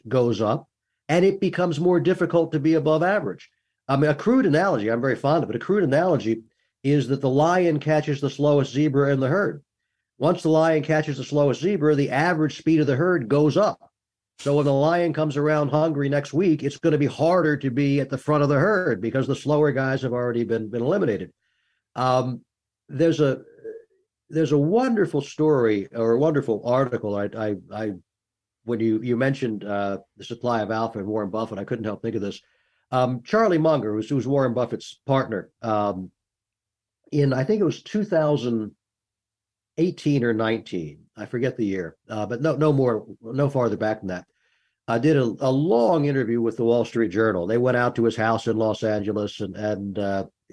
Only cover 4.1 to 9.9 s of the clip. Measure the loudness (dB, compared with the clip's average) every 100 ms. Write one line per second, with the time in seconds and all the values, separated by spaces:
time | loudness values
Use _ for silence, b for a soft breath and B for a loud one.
4.1 | 0 2 4 4 2 2 0 0 -2 -2
5.1 | -2 0 0 0 -6 -2 0 2 2 2
6.1 | 0 0 -4 -6 _ _ _ 0 0 0
7.1 | 0 0 2 2 4 2 0 0 0 0
8.1 | -2 -4 0 2 2 2 0 0 2 2
9.1 | 2 2 0 -2 -4 _ _ _